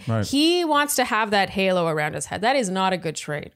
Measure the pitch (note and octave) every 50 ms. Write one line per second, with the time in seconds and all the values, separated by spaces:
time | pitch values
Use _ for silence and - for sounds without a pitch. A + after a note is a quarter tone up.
0 | - - A2+ A2 G2+ - C4+ C#4 D4+ E4 F4 F4+ F4 D4+ D4 C#4+ D4 C#4+ - -
1 | B3+ - A#3+ G#3+ A3+ G#3 G#3 G3 F#3+ - - F#3+ F#3+ F#3+ F#3 F3+ E3+ E3 D#3 D#3
2 | D3+ D3+ D3+ D3 D3 - - F3+ G3 A#3 C#4 C#4+ A#3+ F#3 F#3 F#3+ F#3+ F#3+ F#3 F3
3 | E3 E3 C#3+ - - - D3+ D3+ - - -